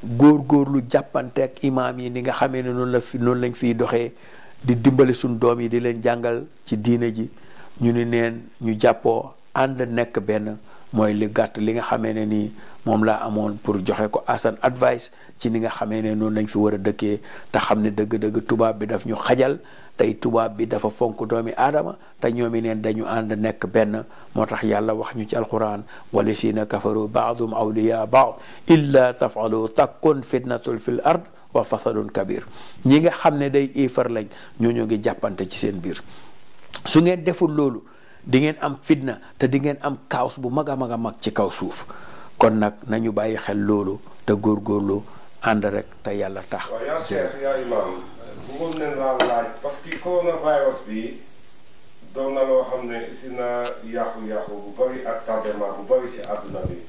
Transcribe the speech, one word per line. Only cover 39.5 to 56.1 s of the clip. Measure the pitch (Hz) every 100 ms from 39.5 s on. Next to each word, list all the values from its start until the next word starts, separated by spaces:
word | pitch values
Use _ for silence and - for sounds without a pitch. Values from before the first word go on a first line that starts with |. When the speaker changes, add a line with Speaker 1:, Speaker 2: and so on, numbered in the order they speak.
| 135
Speaker 1:
ngeen | 143 139
am | 143 131 -
chaos | 127 127 131
bu | 127
mag | 131 151
a | 135
mag | 127
a | 117
mag | 113 -
ci | -
kaw | - 98
suuf. | - 90 - - - - - - -
Kon | 117 110
nag | 104 104 120
nañu | 110 113
bàyyi | 104 110 110
xel | - 101
loolu, | 101 104 95 101 - - -
te |
góorgóorlu | 104 107 104 101 104 98 101 104 - - -
ànd | 113 110 104
rek | 101 - -
te | - 101
Yàlla | 98 98 95
tax. | 95 -
Speaker 2:
Waaw, | 95 -
yaa | 160
Cheikh, | - - - 139
yaa | 139 131
Imam, | 120 110 95 87 - - - 104 -
bëggoon | 135 165 151
nañ | 151 135
laa | 135 127 120
laaj, | 117 113 -
parce | 147 -
que | 160 160
coronavirus | 175 180 170 160 151 147 139 - 104
bi | 110 113 - - - - - - - - - 131
doon | 131 135
na | 135
loo | 135 131
xam | - 127 123
ne | 117 117
si | - 131
na | 123 120 120 120 -
yàqu-yàqu | 113 117 113 113 107 107 104
bu | 104 101 101
bari | 127 127 113
ak | 113 113
tardement | 110 110 104 101 98
bu | 101
bari | 127
ci | 120